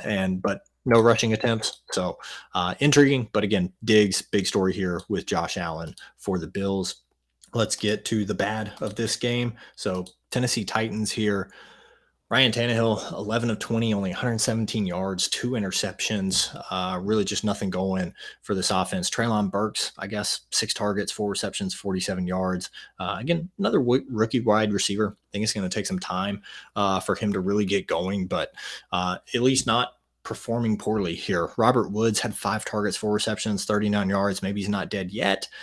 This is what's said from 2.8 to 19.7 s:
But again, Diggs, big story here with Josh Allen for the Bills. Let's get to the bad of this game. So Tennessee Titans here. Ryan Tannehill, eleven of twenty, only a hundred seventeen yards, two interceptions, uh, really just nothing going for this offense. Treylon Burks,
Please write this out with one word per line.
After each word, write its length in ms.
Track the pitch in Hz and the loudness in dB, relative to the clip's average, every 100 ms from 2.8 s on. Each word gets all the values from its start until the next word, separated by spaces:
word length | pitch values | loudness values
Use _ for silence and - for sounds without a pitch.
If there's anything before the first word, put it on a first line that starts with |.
| 147 147 139 131 110 | 4 8 6 4 0
But 140 | 107 101 | 0 2
again, 260 | 101 90 - 110 | 2 0 -2 4
Diggs, 360 | 107 101 - | 6 6 2
big 240 | - 101 92 | -2 -2 0
story 280 | 104 95 | 2 2
here 260 | 90 92 85 - | 0 -2 -4 -4
with 180 | 95 - | -4 -2
Josh 300 | 87 85 95 | -2 -2 -4
Allen 400 | 85 80 82 - - - | -6 -6 -8 -12 -20 -10
for 200 | - 92 | -4 -2
the 100 | 80 | -2
Bills. 560 | 98 98 98 90 - _ _ _ _ - | -4 -2 -2 -2 -8 _ _ _ _ -6
Let's 240 | 117 107 - | -2 0 0
get 260 | 107 104 | 0 -2
to 220 | - 110 101 | 0 0 0
the 100 | 95 | -2
bad 380 | 101 110 107 - | -2 -2 -6 -6
of 140 | 110 107 | -6 -2
this 200 | 113 - | -2 -2
game. 380 | 120 120 120 - - - | 0 0 -2 -6 -16 -8
So 280 | 101 92 90 - - | -4 -4 -6 -12 -6
Tennessee 340 | 123 123 117 95 | -2 0 -2 -2
Titans 480 | 113 113 110 104 | -2 -2 -2 -4
here. 360 | - 107 98 - - - - - _ _ _ - | 0 0 0 -2 -10 -20 -20 -20 _ _ _ 0
Ryan 240 | 120 127 | 4 4
Tannehill, 580 | 120 120 113 113 104 - | 2 2 2 2 0 -4
eleven 380 | 85 104 117 117 | -8 -2 0 0
of 100 | 107 | -2
twenty, 340 | - 113 113 | -2 0 2
only 180 | 101 95 | 0 -2
a 40 | 87 | -2
hundred 240 | 123 113 | -2 0
seventeen 460 | - 113 107 107 95 | 0 0 0 -2 -2
yards, 420 | 87 95 92 - | -2 -2 -2 -4
two 220 | - 120 | -2 -2
interceptions, 1080 | 120 98 - 98 - - 107 95 90 - - - | -2 -2 -2 -4 -4 -4 -2 0 0 -2 -6 -6
uh, 260 | 92 92 90 | -4 -2 -2
really 280 | 98 107 95 | 0 2 0
just 180 | 101 | 0
nothing 260 | 107 95 98 | -2 -2 -2
going 440 | 90 95 92 87 - - - | -2 0 0 -2 -6 -18 -10
for 140 | - 95 | -4 0
this 160 | 90 | 2
offense. 380 | 92 - 95 85 | 2 0 -2 -2
Treylon 420 | - 117 107 101 | 0 2 2 0
Burks, 400 | 98 107 | 0 -2